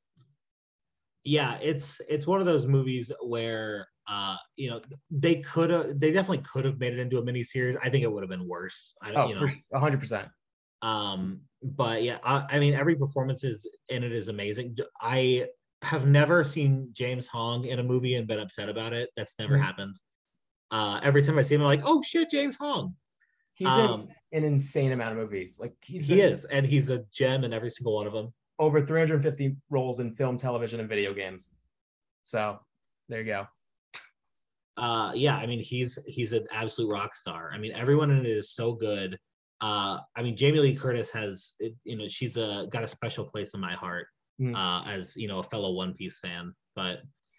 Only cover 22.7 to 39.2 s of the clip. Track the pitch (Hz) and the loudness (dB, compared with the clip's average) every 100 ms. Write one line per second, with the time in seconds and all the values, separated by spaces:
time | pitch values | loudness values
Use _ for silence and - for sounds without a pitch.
22.7 | 233 185 - _ _ _ _ _ - 180 | -4 -4 -10 _ _ _ _ _ -2 4
23.7 | 131 120 110 101 - _ 160 151 143 139 | 6 4 2 -8 -18 _ 0 2 2 2
24.7 | 151 135 127 113 113 110 101 90 - 113 | 0 0 0 -2 -4 -4 -6 -8 -10 -12
25.7 | - - 180 143 185 190 101 - 139 135 | -12 -14 -6 4 8 8 4 -2 0 4
26.7 | 139 135 123 107 - 131 135 123 113 117 | 4 4 0 -4 0 2 2 0 -2 -6
27.7 | - 120 107 104 110 113 - _ - 156 | -4 -2 -2 -2 -6 -8 -12 _ 0 4
28.7 | 151 143 160 160 156 147 139 135 135 - | 4 4 4 4 4 2 0 -2 -2 -2
29.7 | 139 127 120 120 - 135 127 131 120 117 | -2 0 -2 -4 -2 -2 -2 -2 -2 -2
30.7 | 113 110 107 98 101 95 92 - _ _ | -4 -2 -2 -2 -2 -8 -10 -18 _ _
31.7 | _ _ _ _ _ - 113 107 101 _ | _ _ _ _ _ -6 -2 -2 -4 _
32.7 | _ _ _ - 117 110 101 101 _ _ | _ _ _ -10 -8 -4 -4 -6 _ _
33.7 | _ _ - - _ _ _ _ _ _ | _ _ -20 -20 _ _ _ _ _ _
34.7 | - 120 113 104 120 143 110 113 120 101 | -6 -2 0 0 2 2 2 0 -6 -4
35.7 | 123 123 - - - 113 113 - 110 110 | -4 -4 -6 -10 -6 -2 -2 -2 -4 -4
36.7 | - 110 101 101 - 92 82 82 98 107 | -2 -2 -2 -6 -8 -10 -10 -10 -8 -8
37.7 | 110 120 147 151 135 120 107 101 - 117 | -2 4 4 6 4 4 0 -2 -2 -2
38.7 | 113 110 101 95 92 | 0 -2 -2 -4 -8